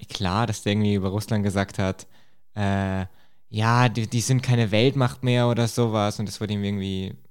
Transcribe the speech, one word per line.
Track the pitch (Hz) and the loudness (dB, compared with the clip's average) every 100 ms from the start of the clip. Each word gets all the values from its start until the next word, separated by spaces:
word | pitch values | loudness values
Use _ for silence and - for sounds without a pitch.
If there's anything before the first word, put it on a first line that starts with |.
Eklat, | - - 92 95 117 | -8 -6 -2 0 0
dass | 107 | -2
der | - | 0
irgendwie | 104 104 101 | 2 2 2
über | 95 | 0
Russland | 101 - 110 | -2 -2 -2
gesagt | 101 95 98 - | 0 0 -2 -2
hat, | 95 95 - - - - - - | -2 -4 -10 -20 -20 -20 -16 -4
äh, | 101 98 98 95 92 - - - - | -2 0 0 -4 -6 -10 -20 -20 -10
ja, | 107 110 120 123 | -2 2 4 4
die, | 110 110 | 2 -2
die | 120 | -2
sind | 110 131 | 0 0
keine | 127 123 110 | 2 2 4
Weltmacht | 107 127 139 127 - | 4 4 4 0 -2
mehr | 123 123 120 | 0 2 2
oder | 117 117 | 2 0
sowas. | - 117 110 104 - | 0 0 2 0 -2
Und | 101 | -6
das | - | -6
wurde | 107 | -4
ihm | 104 | -2
irgendwie, | 101 101 95 95 95 - - | -2 -4 -4 -4 -6 -10 -18